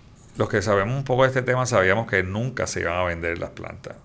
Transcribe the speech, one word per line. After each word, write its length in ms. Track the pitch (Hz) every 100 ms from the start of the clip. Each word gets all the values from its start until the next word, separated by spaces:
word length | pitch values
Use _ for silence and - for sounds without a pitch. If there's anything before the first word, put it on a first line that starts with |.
| - - - -
los 120 | 110
que 120 | 110
sabemos 340 | 98 101 101 131
un 80 |
poco 180 | 139 127
de 60 | 131
este 120 | 127
tema 240 | 117 127 127
sabíamos 420 | 120 92 104 117
que 160 | 95
nunca 440 | 92 101 127 127 90
se 140 | 92
iban 140 | 87 87
a 60 |
vender 360 | 90 85 85 85
las 120 | 85
plantas. 440 | - 87 - - -